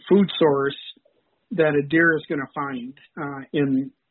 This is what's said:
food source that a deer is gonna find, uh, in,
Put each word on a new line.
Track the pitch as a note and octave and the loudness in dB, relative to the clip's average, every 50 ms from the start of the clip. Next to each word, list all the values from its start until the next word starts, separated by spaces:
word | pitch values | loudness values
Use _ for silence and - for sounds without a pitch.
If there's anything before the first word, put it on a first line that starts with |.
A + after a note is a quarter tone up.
| - - | -2 2
food | F3+ G3+ G3 D#3 - - | 4 4 4 2 2 2
source | E3 D3+ C#3+ C#3 C3+ C#3 C#3 - - - - _ _ _ _ _ _ _ _ _ _ - | 2 2 2 2 0 -2 -4 -8 -14 -20 -20 _ _ _ _ _ _ _ _ _ _ -6
that | A3+ E3 D#3+ D3+ D3 | -2 0 2 2 2
a | D3 C#3+ C#3 | 0 0 0
deer | D#3+ E3 E3+ E3 D#3+ | 2 2 4 4 2
is | D3 - - | 0 -2 -6
gonna | E3 C#3+ C3+ - - | -6 -6 -6 -8 -8
find, | D3+ C#3+ C#3 C3+ B2 A#2 B2+ C3+ _ _ _ - - | -8 -8 -8 -8 -10 -10 -12 -16 _ _ _ -14 -12
uh, | D3+ C#3+ C#3 C#3 C3 - | -10 -10 -10 -12 -12 -6
in, | - D3+ C#3+ C#3 C3+ C3 C#3 C3+ - _ _ _ | -2 0 0 2 2 0 -2 -4 -8 _ _ _